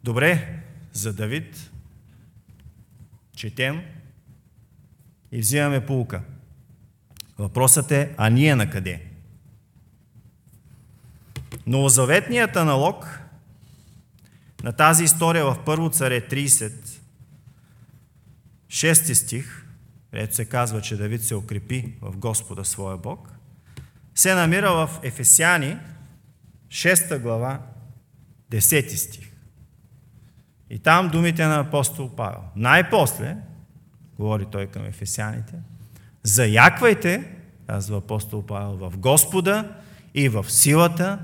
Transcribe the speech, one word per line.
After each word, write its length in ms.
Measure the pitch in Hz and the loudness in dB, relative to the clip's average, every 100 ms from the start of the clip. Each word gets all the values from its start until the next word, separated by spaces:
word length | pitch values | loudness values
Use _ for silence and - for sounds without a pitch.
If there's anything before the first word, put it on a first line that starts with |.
Добре, 560 | 120 117 151 165 - - - - - | -2 2 2 2 -2 -12 -16 -20 -14
за 200 | - 107 | -8 -8
Давид 580 | 98 107 147 165 - - - - - _ - - - _ - - - _ _ - - _ - | -6 -6 -6 -8 -18 -20 -20 -20 -20 _ -20 -20 -20 _ -20 -20 -20 _ _ -20 -20 _ -14
четем 460 | 110 127 131 156 175 - - - _ - _ _ _ _ _ _ _ _ _ | -12 -4 -4 -4 -10 -20 -20 -20 _ -20 _ _ _ _ _ _ _ _ _
и 80 | 120 | -4
взимаме 460 | 104 147 147 139 139 | -2 0 2 0 -2
поука. 380 | 131 117 95 - - - - _ - - _ _ - - - | -4 -4 -6 -10 -18 -20 -20 _ -20 -20 _ _ -20 -20 -8
Въпросът 540 | 101 90 127 156 127 | -6 2 4 4 2
е: 240 | 139 143 - | 0 0 0
а 120 | 110 | 2
ние 260 | 120 156 131 | 4 4 4
на 140 | 101 | 0
къде? 360 | 98 92 85 - - - - - _ _ _ _ _ _ - - _ _ _ _ - - - - - - - - - - | -2 -6 -8 -12 -20 -20 -20 -20 _ _ _ _ _ _ -20 -20 _ _ _ _ -20 -20 -20 -20 -20 -18 -18 -14 -10 -2
Новозаветният 880 | 131 139 131 127 180 254 240 226 190 | 0 4 4 6 4 2 0 0 2
аналог 680 | 160 135 156 196 - - - - - - - - - - _ _ - _ - - | 2 2 0 -2 -14 -18 -20 -20 -20 -20 -20 -20 -20 -20 _ _ -20 _ -20 -10
на 100 | - | -8
тази 300 | 117 156 165 | 4 6 6
история 420 | 170 160 165 165 139 | 4 2 2 2 0
в 200 | 127 151 | -2 -2
Първо 240 | 156 165 | 0 0
Царе, 380 | - 131 123 - | 0 0 -2 -4
тридесет, 720 | 135 139 - 107 - - - - _ - - - _ _ - - - _ _ _ - _ _ _ | -4 2 0 0 -10 -18 -20 -20 _ -20 -20 -20 _ _ -20 -20 -20 _ _ _ -20 _ _ _
шести 460 | - 156 156 - 117 | -2 2 2 2 -2
стих, 500 | - 113 135 - - - - - _ | -2 -8 -8 -16 -20 -20 -20 -20 _
където 240 | 104 107 - | -8 -6 -6
се 100 | 110 | -4
казва, 360 | 127 120 110 | -2 -2 -4
че 160 | 104 104 | -6 -6
Давид 260 | 104 117 | -4 -4
се 120 | 110 107 | -4 -6
укрепи 580 | 107 101 104 127 123 - | -6 -10 -6 -8 -8 -12
в 160 | 101 95 | -14 -8
Господа 480 | 117 107 - 98 95 | -4 -6 -6 -8 -8
своя 320 | - 98 95 | -6 -8 -8
Бог, 340 | 101 - - - - - - - - _ - - | -10 -12 -16 -20 -20 -20 -20 -20 -20 _ -10 0
се 180 | 185 | 2
намира 380 | 185 165 180 208 | 4 4 2 2
в 260 | 165 156 160 | 2 0 -4
Ефесяни, 760 | 131 - 120 - 165 175 139 - - - - - _ _ - - - | -10 -2 2 4 4 2 0 -6 -14 -20 -20 -20 _ _ -20 -20 -14
шеста 500 | - 170 180 175 147 | -2 2 2 2 -4
глава, 420 | 120 113 123 135 - - - - _ _ - - _ | -2 -2 -4 -6 -12 -20 -20 -20 _ _ -20 -20 _
десети 480 | 110 - 151 120 - | 0 2 2 0 -6
стих. 340 | - - - - - _ - _ _ - - - - _ _ _ _ | -8 -12 -20 -20 -20 _ -20 _ _ -20 -20 -20 -20 _ _ _ _
И 100 | 110 | -2
там 300 | 156 170 185 | 4 4 4
думите 360 | 160 170 165 156 | 2 2 2 0
на 140 | 151 | 0
апостол 560 | 139 147 135 - 131 - | 0 0 -2 -4 -12 -6
Павел: 280 | 104 87 90 98 | -8 -8 -12 -2
„Най-после“, 840 | 120 160 185 220 143 - 139 208 - - - - _ _ - - | 6 6 6 2 2 -2 -8 -10 -14 -20 -20 -20 _ _ -20 -8
говори 300 | 107 107 98 | -4 -2 -4
той 160 | 101 98 | -8 -8
към 180 | 104 101 | -10 -12
ефесяните, 680 | - 101 - 107 113 110 113 - - - - - _ | -10 -8 -6 -6 -8 -12 -14 -16 -20 -20 -20 -20 _
„заяквайте“, 1120 | 107 98 113 110 151 - 240 208 175 196 - - - - - | 0 2 4 8 8 8 4 4 0 -2 -6 -18 -20 -20 -8
казва 300 | 104 98 104 | -6 -4 -6
апостол 480 | - 107 107 107 101 | -4 -6 -6 -10 -8
Павел, 440 | 101 101 95 92 | -8 -8 -8 -10
„в 80 | 95 | -2
Господа 800 | 127 156 - 190 180 208 214 - - - - | 2 4 4 0 2 0 -2 -14 -20 -20 -8
и 160 | 139 139 | 0 0
в 200 | 107 95 | 0 0
силата 720 | - 143 156 170 165 180 196 | 2 4 6 4 2 -2 -4